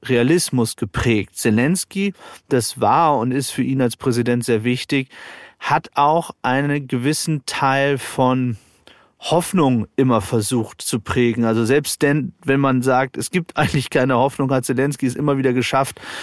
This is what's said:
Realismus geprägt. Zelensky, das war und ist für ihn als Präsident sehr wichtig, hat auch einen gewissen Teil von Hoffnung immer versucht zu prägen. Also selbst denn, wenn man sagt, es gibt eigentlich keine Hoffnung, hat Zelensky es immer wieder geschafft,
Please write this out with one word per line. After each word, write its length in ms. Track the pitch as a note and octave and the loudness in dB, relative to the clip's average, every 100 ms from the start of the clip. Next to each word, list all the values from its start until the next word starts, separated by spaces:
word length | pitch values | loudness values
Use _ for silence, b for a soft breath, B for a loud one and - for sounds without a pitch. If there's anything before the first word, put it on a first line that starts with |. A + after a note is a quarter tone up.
Realismus 720 | - A#2+ B2 F3 - B2 A2+ | -2 2 2 2 0 0 -2
geprägt. 640 | - A2 - A#2+ G#2+ - - | -2 -6 -2 0 0 -2 -4
Zelensky, 800 | A#2+ G#2+ C#3 F#3 - G3 G3 - B B - | 0 2 2 0 -4 -4 -6 -6 B B -2
das 320 | C3 - B2 | -2 0 0
war 380 | - D3 E3 C3+ | 2 4 4 2
und 120 | A#2+ | 0
ist 220 | C3 C3 | -2 -4
für 100 | - | -4
ihn 180 | B2+ C3+ | -2 0
als 160 | B2 - | 0 -2
Präsident 480 | C3+ A#2+ A#2+ B2 | -2 0 0 0
sehr 200 | A#2 A2 | 0 0
wichtig, 460 | A#2+ B2+ - C#3 C3 B B B B B | 0 -4 -2 -4 -4 B B B B B
hat 300 | - D#3 - | -2 -2 -2
auch 380 | - C#3+ E3 - - | 0 2 2 -2 -6
einen 460 | B2+ C3 C#3+ C#3+ C3+ | -2 0 0 -2 -2
gewissen 540 | B2+ C3+ D#3 - D3+ - | -2 0 -2 -2 -4 -4
Teil 520 | - C#3 C3+ C#3 C3+ | -2 0 2 2 -2
von 580 | - - B2+ B2+ B2 A2 b b b b b b | -4 0 2 2 0 -4 b b b b b b
Hoffnung 640 | - E3 - F#3 C#3 A#2+ - | -2 -2 0 2 4 2 0
immer 260 | - C3 A2+ | 0 2 2
versucht 640 | F#2+ A#2 G#2 B2 G#2+ - | 2 -2 0 -2 -4 -8
zu 160 | - A#2+ | -6 -6
prägen. 460 | - B2+ A#2+ A2+ | -2 0 0 2
Also 200 | A2+ A2+ | 0 2
selbst 380 | A2+ C#3+ D3 - | 2 0 0 0
denn, 300 | C#3+ D3+ G#2 - | 0 0 -2 -6
wenn 140 | C3+ C#3 | -2 2
man 240 | C#3 B2+ | 2 2
sagt, 340 | C3 B2+ C3 - | 2 2 0 -4
es 140 | - | -4
gibt 260 | F3+ E3+ - | -4 -4 -2
eigentlich 340 | D3+ D3 - | 0 0 0
keine 260 | C#3+ C3 B2 | 0 2 2
Hoffnung, 340 | C3+ - C3+ | 2 0 -2
hat 140 | C3 | 0
Zelensky 420 | - B2 C#3+ C#3 C3 | 0 0 -2 -2 -4
es 80 | |
immer 240 | - D3 C3+ | -2 0 0
wieder 140 | C3 | 0
geschafft, 480 | B2 A#2 C3+ C#3 - B B | 0 0 0 -2 -6 B B